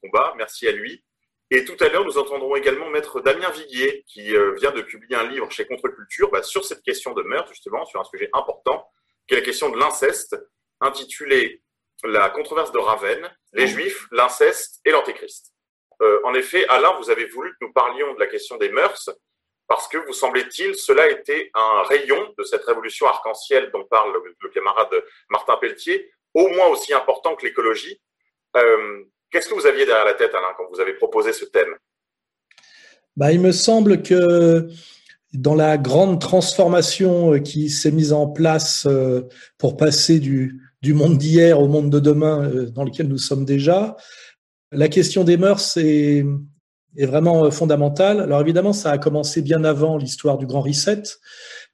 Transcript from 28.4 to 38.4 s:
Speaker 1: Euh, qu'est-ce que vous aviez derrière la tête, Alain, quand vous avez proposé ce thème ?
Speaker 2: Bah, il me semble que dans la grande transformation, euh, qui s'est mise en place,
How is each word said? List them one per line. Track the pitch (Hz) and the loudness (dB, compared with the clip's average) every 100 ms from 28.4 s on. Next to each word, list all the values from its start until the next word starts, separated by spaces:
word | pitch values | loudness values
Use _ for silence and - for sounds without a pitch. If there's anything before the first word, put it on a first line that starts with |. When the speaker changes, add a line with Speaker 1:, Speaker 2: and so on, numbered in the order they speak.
| _ 123 | _ 2
Speaker 1:
Euh, | 117 110 104 101 98 _ _ | 4 2 0 -14 -18 _ _
qu'est-ce | 170 - | -6 -4
que | |
vous | 202 143 | 0 2
aviez | 131 131 | 2 2
derrière | 110 104 | 2 2
la | 101 | 2
tête, | 113 | 0
Alain, | 95 92 92 | -2 -6 -8
quand | 92 | -10
vous | 90 | -6
avez | 95 | -6
proposé | 98 110 110 107 | -2 -2 0 -2
ce | 110 98 | -4 -2
thème ? | - 95 - _ _ _ _ _ _ _ _ _ _ _ _ _ - | 0 0 -4 _ _ _ _ _ _ _ _ _ _ _ _ _ -2
Speaker 2:
Bah, | 143 | 2
il | 170 | 4
me | 185 | 4
semble | 175 - 226 208 180 | 2 2 4 6 4
que | - 180 175 175 170 165 165 - - - _ _ _ 135 | 4 4 6 6 6 4 2 -10 -20 -20 _ _ _ -2
dans | 139 | 2
la | 151 156 151 | 4 4 2
grande | 127 147 190 170 | 2 4 4 2
transformation, | - 185 180 - 175 175 156 - 185 175 170 143 | 2 2 2 2 4 4 2 2 2 4 4 4
euh, | |
qui | 143 151 151 | 2 -4 -4
s'est | - 156 | 0 0
mise | 156 151 | 2 2
en | 151 147 | 2 0
place, | 147 | 2